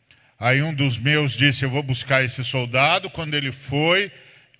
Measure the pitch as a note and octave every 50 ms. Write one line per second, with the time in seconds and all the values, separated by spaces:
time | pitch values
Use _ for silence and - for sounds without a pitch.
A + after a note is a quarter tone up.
0 | _ _ - _ _ _ _ - G#2 A#2+ B2+ C#3 D3 D#3+ D#3 C3+ C#3+ C#3 A#2 G#2+
1 | A2+ C#3+ D3+ D3+ D3 C#3 A#2+ A2 C3+ C#3+ C3 - C3+ C3+ B2 C#3+ D3 C3 B2+ -
2 | - - C#3 C3 C3 B2 - - B2+ - - C3 B2 A#2+ A#2 B2+ C#3 D3+ E3+ G3
3 | F#3 F#3+ - - E3 D3+ D3 D3 C#3 C3+ C3 - - - C#3 C#3+ D#3 E3 F3 F#3+
4 | G3+ G3 - - - - - - _ _ _ _